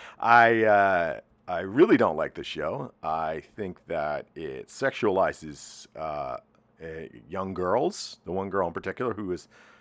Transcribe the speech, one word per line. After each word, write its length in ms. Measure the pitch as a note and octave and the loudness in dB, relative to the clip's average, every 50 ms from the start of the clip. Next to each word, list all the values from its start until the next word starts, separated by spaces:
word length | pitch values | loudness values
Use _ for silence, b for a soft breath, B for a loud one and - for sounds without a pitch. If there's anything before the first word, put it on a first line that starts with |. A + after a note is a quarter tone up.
| - | -20
<laughs> 160 | - - - | -20 -10 -4
I, 440 | - A#2 A#2 A#2+ A#2 A#2 A#2 A2 A2 | 4 6 8 8 8 8 6 6 6
uh, 560 | G#2+ G#2 G2+ G2 G2 F#2+ F2 E2+ D#2+ A#1+ A1 - _ _ _ _ | 6 6 6 6 6 4 2 0 -2 -4 -8 -12 _ _ _ _
I 120 | - F2+ E2+ | -6 -6 -6
really 380 | F#2+ F#2+ G#2 C#3 F#3+ A3+ E3+ | -6 -2 4 4 6 6 6
don't 200 | B2 A2+ F2+ D2+ | 4 4 2 2
like 160 | D#2+ D2+ C#2 - | -2 -4 -4 -6
this 140 | E2+ C#2 | -10 -12
show. 460 | - - D#2 D2 E2 G#2 C#2+ C#2 - - _ - | -10 -8 -6 -4 -4 -4 -6 -10 -12 -14 _ -6
I 400 | D#2+ D#2 D#2+ E2 D#2+ D#2+ D#2 - _ _ | -4 -4 -2 -4 -4 -6 -8 -10 _ _
think 220 | A2+ G2+ F#2 E2+ - _ | -10 -10 -10 -10 -14 _
that 400 | - E2+ D#2 D2+ D2+ D2 C#2 - _ _ | -6 -6 -4 -4 -4 -4 -6 -8 _ _
it 340 | E2 D#2+ C#2 C2 B1 - - | -12 -12 -10 -10 -12 -14 -16
sexualizes, 1160 | - - C3+ C3+ - - A#2+ G#2 F#2 F#2+ F2 D#2 D2 - D#2+ D2+ C#2+ - - - - - - _ _ | -8 -4 -4 -4 -2 0 0 2 2 2 2 0 -2 -6 -12 -16 -16 -16 -18 -20 -20 -20 -20 _ _
uh, 420 | - D#2 D#2 D2+ D2 C#2 B1+ A#1+ - - _ _ _ _ _ _ _ | -10 -8 -6 -6 -6 -6 -8 -10 -12 -14 _ _ _ _ _ _ _
uh, 260 | E2 D#2+ D#2+ D#2+ D#2 - - - - - | -16 -14 -12 -14 -14 -16 -18 -20 -16 -10
young 240 | F2+ F#2+ F#2+ F#2+ F#2+ | -8 -6 -6 -6 -6
girls, 640 | F2+ F2+ F2+ G2+ B2 D#3 F#3 - - - - - - _ | -4 -2 0 0 0 0 -2 -4 -6 -12 -14 -16 -16 _
the 60 | - | -6
one 180 | F2+ F#2+ G2 G2 | -6 -6 -4 -4
girl 180 | F#2 G2 F2+ | -2 -2 -2
in 60 | E2+ E2 | -2 -4
particular 400 | G2 - F#2+ F#2 - B2+ A#2+ G2+ | -6 -8 -8 -6 -4 -6 -6 -4
who 180 | G#2 G#2 F2+ | -6 -6 -6
is 160 | F2+ D#2+ - b b b b b b b | -6 -6 -8 b b b b b b b